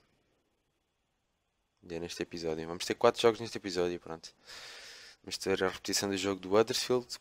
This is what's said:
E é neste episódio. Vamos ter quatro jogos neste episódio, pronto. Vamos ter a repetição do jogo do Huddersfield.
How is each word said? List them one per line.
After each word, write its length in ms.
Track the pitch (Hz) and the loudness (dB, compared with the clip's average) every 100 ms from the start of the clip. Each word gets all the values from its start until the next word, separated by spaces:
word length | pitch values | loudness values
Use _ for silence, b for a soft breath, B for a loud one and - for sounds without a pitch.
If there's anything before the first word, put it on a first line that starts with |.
| _ _ _ _ _ _ _ _ _ _ _ _ _ _ _ _ _ _ | _ _ _ _ _ _ _ _ _ _ _ _ _ _ _ _ _ _
E 120 | 95 82 | -10 -6
é 40 | |
neste 240 | 85 - | -6 -6
episódio. 440 | 87 85 82 80 80 | -6 -4 -4 -4 -4
Vamos 180 | 87 - | -4 -4
ter 100 | 110 | 4
quatro 260 | 117 - | 4 6
jogos 180 | 117 107 | 4 4
neste 180 | 113 110 | -2 -8
episódio, 420 | 101 90 87 87 | -4 0 0 0
pronto. 340 | - 82 - - B B B B B B B B | -6 -12 -12 -20 B B B B B B B B
Vamos 140 | - - | -10 -6
ter 240 | - 95 | 0 2
a 60 | 92 | 2
repetição 400 | - - 98 101 | 0 -2 0 0
do 80 | 98 | 0
jogo 240 | 98 95 | 0 -2
do 160 | 92 101 | 4 4
Huddersfield. 640 | 110 127 - 123 123 - | 6 2 2 0 0 -10